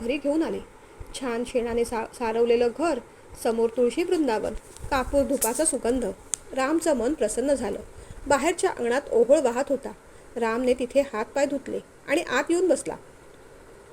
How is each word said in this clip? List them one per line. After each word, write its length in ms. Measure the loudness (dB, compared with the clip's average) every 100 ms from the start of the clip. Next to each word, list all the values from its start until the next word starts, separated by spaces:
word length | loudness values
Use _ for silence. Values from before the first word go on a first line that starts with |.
घरी 160 | -4 -2
घेऊन 260 | 0 0
आले. 160 | 0 -4 -10 -18 -20 -18 -16 -8
छान 240 | -4 -4 -2
शेणाने 380 | -2 0 0 -2
सा-, 320 | -2 -6 -4
सारवलेलं 480 | -2 2 4 4 2 0
घर, 200 | 0 -2 -6 -18 -20 -4
समोर 260 | -2 2 0 2
तुळशी 260 | 2 2
वृंदावन, 500 | 0 2 2 0 -2 -6 -10 -14 -2
कापूर 340 | -2 2 2
धुपाचा 420 | 2 2 0 2 0
सुगंध. 400 | 0 0 0 -2 -6 -8 -10 -6
रामचं 400 | -2 0 2 2 2
मन 180 | 0
प्रसन्न 400 | 0 -2 0 0
झालं. 260 | 0 -2 -6 -10 -18 -18 -14 0
बाहेरच्या 420 | 2 2 0 -2
अंगणात 320 | 0 -2 -2 2
ओहोळ 280 | 2 6 6
वाहत 260 | 4 0 -2
होता. 220 | -2 -4 -14 -18 -20 -14 -4
रामने 380 | -2 0 0
तिथे 280 | 0 2 0
हात 240 | 0 -4 -4
पाय 200 | 0 0
धुतले 340 | -2 -6 -8 -10 -16 -2
आणि 140 | -2
आत 220 | 0 -2 0
येऊन 180 | 2 2
बसला. 280 | 2 0 -10 -14 -20 -20 -20 -20 -20 -20 -20 -20